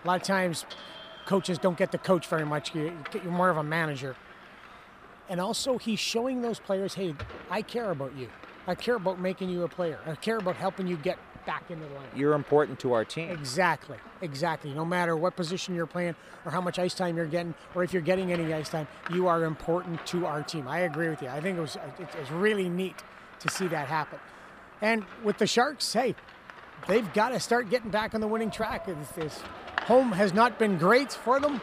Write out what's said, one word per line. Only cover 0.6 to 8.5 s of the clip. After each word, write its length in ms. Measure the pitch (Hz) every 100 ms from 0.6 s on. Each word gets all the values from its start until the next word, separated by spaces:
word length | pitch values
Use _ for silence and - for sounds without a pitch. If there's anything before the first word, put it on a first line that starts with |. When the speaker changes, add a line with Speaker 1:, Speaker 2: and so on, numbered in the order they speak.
| - - - - - - -
Speaker 1:
coaches 320 | 190 - 170
don't 200 | 190 170
get 140 | 190
to 60 | 170
coach 280 | - 185 -
very 180 | 165 151
much. 280 | 147 -
You, 240 | 165 151 170 139
you're 200 | 208 185
more 160 | 175 180
of 80 | 160
a 60 |
manager. 520 | 151 160 160 139 135 127 - - - - - - - - - - -
And 140 | 180
also, 360 | 190 233 277 247
he's 220 | 226 214
showing 420 | - 226 247 254
those 180 | 240 208
players, 340 | - 196 196
"Hey, 220 | - 190 143 - - -
I 120 | 190
care 300 | - 240 220
about 240 | 156 135 135
you. 140 | 120 - -